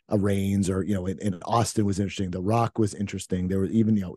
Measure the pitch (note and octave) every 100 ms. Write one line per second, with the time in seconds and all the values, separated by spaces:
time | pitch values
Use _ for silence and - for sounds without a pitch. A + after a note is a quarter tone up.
0 | - G#2+ G2+ G2 G2 G2+ F#2 F#2+ F2 G2
1 | F2+ F#2 G2+ F2+ - A2+ A2 - G2+ F#2
2 | G2 - F#2+ F#2 F#2 A2+ A#2 - G#2 -
3 | G2 F#2+ - F#2 F2+ F#2+ F#2+ A2+ A2 G#2+
4 | F2+